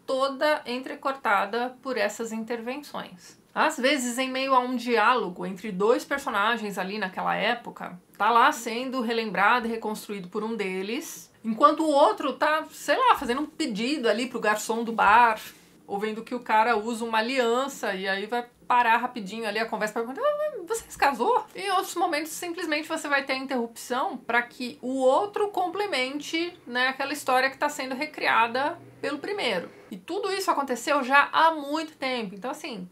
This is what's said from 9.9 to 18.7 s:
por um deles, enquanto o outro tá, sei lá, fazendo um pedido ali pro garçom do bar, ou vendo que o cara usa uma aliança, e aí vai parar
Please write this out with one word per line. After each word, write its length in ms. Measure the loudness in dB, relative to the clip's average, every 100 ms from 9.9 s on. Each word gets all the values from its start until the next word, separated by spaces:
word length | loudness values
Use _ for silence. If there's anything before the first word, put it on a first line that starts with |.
| -8 -8 -10 -8
por 160 | -6
um 120 | -4 -4
deles, 800 | -4 -4 -4 -6 -8 -14 -18 _
enquanto 360 | -4 4 4 6
o 100 | 4
outro 440 | 6 6 4 -4
tá, 320 | 0 0 0 -2
sei 280 | -8 0 2
lá, 180 | 4 4
fazendo 260 | 2 -2
um 40 | -4
pedido 640 | -4 -4 -2 -2 0 2
ali 180 | 0 0
pro 120 | -2
garçom 440 | 0 0 0 -4
do 80 | -2
bar, 480 | 2 6 8 6 4 -8 -20 _ _ -8
ou 100 | -6
vendo 260 | -4 -6
que 120 | -6 -8
o 40 |
cara 360 | 2 4 4 2
usa 300 | 0 -4 -2
uma 140 | 0
aliança, 720 | 0 2 2 2 0 -4 -4
e 140 | -4 -2
aí 180 | -2 -2
vai 200 | -4 -6 _
parar 300 | 0